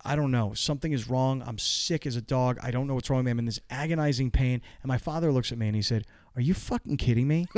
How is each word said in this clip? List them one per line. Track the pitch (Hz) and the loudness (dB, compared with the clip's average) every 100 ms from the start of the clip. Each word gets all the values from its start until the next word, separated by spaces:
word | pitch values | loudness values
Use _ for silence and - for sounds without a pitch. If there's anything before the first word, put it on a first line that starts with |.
| - | -2
I | 147 | 0
don't | 143 | 2
know. | 123 104 | 2 0
Something | 110 - - 160 | -2 -2 -2 -2
is | 139 110 | -2 0
wrong. | 127 131 135 120 | 0 0 0 -4
I'm | 110 | -6
sick | - - - 165 143 | -4 -2 -2 -2 -2
as | 120 | -4
a | |
dog. | 110 131 127 123 | -2 0 2 0
I | 127 | -2
don't | 123 139 | -2 -2
know | |
what's | 131 - | -2 0
wrong | 131 | 0
with | 127 | 2
me. | |
I'm | 117 | 0
in | 117 | -2
this | 104 - | -4 -8
agonizing | 127 160 160 147 127 131 | -4 -2 2 2 2 2
pain." | - 127 123 - - | 2 2 0 -4 -10
And | 135 | -2
my | 127 | -2
father | - 160 165 | -2 0 2
looks | 131 117 | 2 0
at | 117 | -2
me | 107 | 0
and | 107 | 0
he | |
said, | 104 113 - - - 127 | 0 0 -2 -12 -10 -2
"Are | |
you | 131 | 0
fucking | 190 - 240 - 143 | 0 0 -4 -2 0
kidding | 120 117 135 | 2 4 4
me? | 160 175 | 2 0